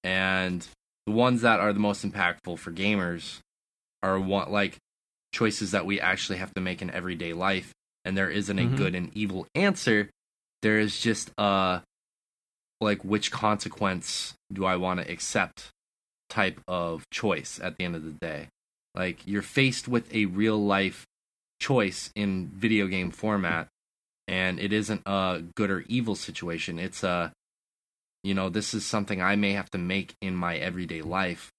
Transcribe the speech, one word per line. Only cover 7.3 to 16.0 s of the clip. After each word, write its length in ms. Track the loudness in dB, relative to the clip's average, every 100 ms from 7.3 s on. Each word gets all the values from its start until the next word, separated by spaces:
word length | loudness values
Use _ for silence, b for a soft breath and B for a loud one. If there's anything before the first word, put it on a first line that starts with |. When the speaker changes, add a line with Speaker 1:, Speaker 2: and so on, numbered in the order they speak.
Speaker 1:
life, 380 | -2 0 0 -4 -20 _ _
and 120 | -4 0
there 140 | 2
isn't 280 | 0 0 0
a 40 |
Speaker 2:
Mm-hmm. 140 | 2 2
Speaker 1:
good 180 | 2
and 160 | 0 -4 -4
evil 300 | -2 -4 -4
answer. 560 | 2 2 2 2 2 2 _ _ _ _ _
There 160 | 2 4
is 180 | 2 0
just, 300 | 0 0 -4 0
uh, 420 | 2 4 2 0 -6 _ _ _ _ _ _ _ _ _
like, 240 | 0 0
which 260 | 2 2 2
consequence 1040 | 0 2 2 -2 -2 0 0 -4 -6 -6 -12 _
do 120 | -2
I 120 | 0 2
wanna 280 | 0 -2 -4
accept 600 | -6 -2 0 -2 -4 -20 _ _ _